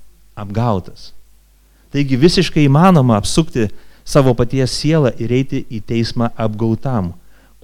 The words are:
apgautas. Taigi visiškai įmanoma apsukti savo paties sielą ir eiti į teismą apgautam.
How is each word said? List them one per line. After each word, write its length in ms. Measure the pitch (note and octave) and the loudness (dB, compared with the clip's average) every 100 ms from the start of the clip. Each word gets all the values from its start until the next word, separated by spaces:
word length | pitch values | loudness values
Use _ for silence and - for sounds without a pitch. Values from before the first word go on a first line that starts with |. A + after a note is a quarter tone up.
| - _ _ | -20 _ _
apgautas. 760 | - G#2 G#2+ A#2+ F#2+ - - - - - _ _ _ _ _ _ | -16 -8 -4 -2 -2 -6 -16 -18 -20 -20 _ _ _ _ _ _
Taigi 240 | C#3 C3+ B2 | -4 -2 4
visiškai 480 | F3 G3 - D#3 C#3+ | 4 4 0 2 4
įmanoma 520 | C#3+ F#3 E3 B2+ G#2 | 6 6 6 4 2
apsukti 500 | - E3+ D#3+ B2+ G2+ - - - - | 0 -2 -2 -2 -4 -6 -16 -20 -2
savo 280 | D3+ C3 | 2 4
paties 400 | A#2+ A#2+ C3+ B2+ | 2 0 0 -2
sielą 400 | - D3+ D#3+ B2 - | -2 0 2 0 -2
ir 120 | A2+ | -2
eiti 320 | B2 C3+ C3+ - | -2 -2 -6 -8
į 100 | A2+ | -10
teismą 500 | - A#2 A2 A#2+ A#2 | -4 -2 -2 -2 -4
apgautam. 760 | - A2 G#2+ A2+ G#2+ C3+ A#2+ F2 - - - _ _ | -2 -4 -2 -2 -2 -2 -4 -4 -8 -18 -20 _ _